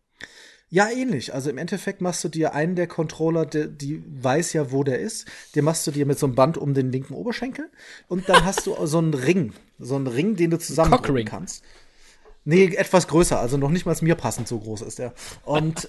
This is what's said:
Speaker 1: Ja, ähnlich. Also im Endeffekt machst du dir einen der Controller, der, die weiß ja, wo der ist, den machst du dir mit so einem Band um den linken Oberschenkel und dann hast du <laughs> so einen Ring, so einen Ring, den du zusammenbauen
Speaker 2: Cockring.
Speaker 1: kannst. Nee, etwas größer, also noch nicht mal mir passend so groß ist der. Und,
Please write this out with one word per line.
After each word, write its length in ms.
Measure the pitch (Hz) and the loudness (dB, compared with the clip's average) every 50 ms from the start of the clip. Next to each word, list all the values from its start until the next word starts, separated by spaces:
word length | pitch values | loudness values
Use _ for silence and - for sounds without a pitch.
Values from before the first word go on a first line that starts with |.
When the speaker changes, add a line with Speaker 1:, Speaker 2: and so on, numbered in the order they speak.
| _ _ _ - - - - - - - - _ _ _ | _ _ _ -20 -20 -18 -18 -20 -20 -20 -20 _ _ _
Speaker 1:
Ja, 200 | 160 180 208 220 | 2 2 2 2
ähnlich. 440 | 240 254 262 254 196 127 - - - | 2 -2 -2 0 -2 -2 -2 -4 -6
Also 160 | 139 131 151 | -4 -4 -4
im 80 | 123 131 | -4 -4
Endeffekt 420 | 165 175 208 180 - 202 196 - | -4 -6 -6 -6 -6 -6 -6 -4
machst 220 | 180 180 165 - - | -4 -4 -2 -2 -4
du 60 | 165 | -4
dir 240 | 151 160 156 151 - | -2 0 0 0 0
einen 200 | 143 151 170 185 | 0 0 0 0
der 120 | 175 175 170 | 0 -2 -2
Controller, 580 | - - 160 156 - - 156 165 165 165 160 | -2 -4 -4 -4 -2 -2 0 2 2 2 0
der, 220 | 151 - 151 151 156 | 0 0 -2 -2 -4
die 360 | 156 147 143 139 156 165 165 - | -6 -10 -8 -8 -8 -8 -8 -12
weiß 460 | 151 135 123 131 131 156 165 - - | -10 -4 0 2 2 2 0 0 0
ja, 180 | 160 147 127 | -2 -2 0
wo 120 | 131 135 143 | 0 0 2
der 160 | 139 127 - | 2 0 -2
ist, 280 | - 220 - - - - - - - - - | -2 -4 -8 -10 -12 -14 -18 -20 -16 -6 0
den 80 | 151 147 | 2 2
machst 200 | 156 165 - - | 2 2 0 -2
du 60 | 175 | -2
dir 140 | 139 143 143 139 | -2 0 2 0
mit 100 | 143 - | 2 2
so 80 | - | 0
einem 80 | 139 120 | 0 4
Band 220 | 120 131 143 165 - | 4 4 4 4 0
um 160 | - 143 139 | -2 0 0
den 180 | 135 127 127 | 0 0 0
linken 220 | 123 131 135 - 139 | -2 -4 -6 -6 -10
Oberschenkel 560 | - 180 240 226 - 240 262 247 - 302 359 _ - - - - - - - | -8 -6 -6 -6 -6 -6 -8 -8 -8 -12 -12 _ -20 -20 -20 -20 -18 -10 -6
und 200 | 180 190 185 - | -4 -4 2 6
dann 160 | 190 - 165 | 6 6 6
hast 220 | 185 190 - - | 4 0 -2 -2
du 100 | 196 - | -4 -4
<laughs> 80 | - 175 156 | -4 -2 0
so 100 | 143 170 | 0 2
einen 160 | 165 160 151 | 2 2 0
Ring, 400 | 131 123 135 175 190 151 107 92 - - _ _ - | 0 2 2 2 2 0 -2 -6 -12 -20 _ _ -14
so 180 | 131 123 131 | -8 -4 -2
einen 120 | 139 135 131 | -2 -2 -2
Ring, 280 | 113 127 160 214 226 | 0 0 0 0 2
den 140 | 175 175 165 | 2 2 2
du 80 | 165 165 | 0 0
zusammenbauen 460 | - - - 156 160 165 233 247 - | -2 -2 0 2 4 6 4 4 4
Speaker 2:
Cockring. 240 | - 139 123 113 107 | 2 0 0 0 -2
Speaker 1:
kannst. 360 | - 98 180 - - - - - - - - - _ _ - - - _ - - - - - | -6 -10 -10 -12 -14 -16 -18 -20 -20 -20 -20 -20 _ _ -20 -20 -20 _ -20 -20 -20 -10 -2
Nee, 320 | 147 156 185 196 180 185 | 2 6 6 6 6 4
etwas 320 | - 190 - - 185 - - | 2 0 4 4 4 4 4
größer, 320 | 143 160 175 - - 104 | 4 4 4 4 2 0
also 160 | 104 120 135 | 0 0 0
noch 140 | 143 139 139 | 0 2 2
nicht 160 | 165 180 - | 0 0 0
mal 100 | 180 160 - | 0 -2 0
mir 140 | 165 160 160 | 2 2 2
passend 320 | - - 117 104 - 117 - | 2 0 -2 -2 -4 -4 -6
so 120 | 123 113 | -6 -6
groß 220 | 104 110 107 101 | -6 -8 -10 -10
ist 160 | 113 - - - | -10 -10 -10 -8
der. 140 | 131 120 - - - - - - - | -10 -10 -10 -12 -16 -16 -16 -12 -6
Und, 420 | - 143 151 156 160 160 - - | -2 0 0 0 0 -2 -4 -6